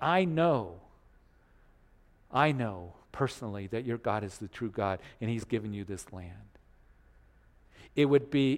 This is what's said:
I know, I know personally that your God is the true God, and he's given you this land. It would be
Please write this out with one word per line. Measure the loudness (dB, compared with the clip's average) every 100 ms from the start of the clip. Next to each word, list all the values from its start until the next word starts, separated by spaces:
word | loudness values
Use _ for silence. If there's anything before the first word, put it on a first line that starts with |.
I | 2 4 4
know, | 4 4 2 0 -10 -20 -20 _ -20 _ _ _ _ _ _ _ _ _ _ -4
I | 2 4
know | 2 -2 -4 -12 -16 _
personally | -2 -2 -2 -8 -6 -4
that | -4 -2
your | -4
God | 0 -2 -2
is | -8
the | -12
true | -6 -6
God, | -2 -2 -2 -6 -6
and | -4
he's | -4 -2
given | -4 -4
you | -8 -8
this | -10 -10
land. | -14 -14 -16 -20 -20 _ _ -20 -20 -20 -20 -20 _ _ _ _ -20 -8 2
It | 6
would | 6 4
be | 2 4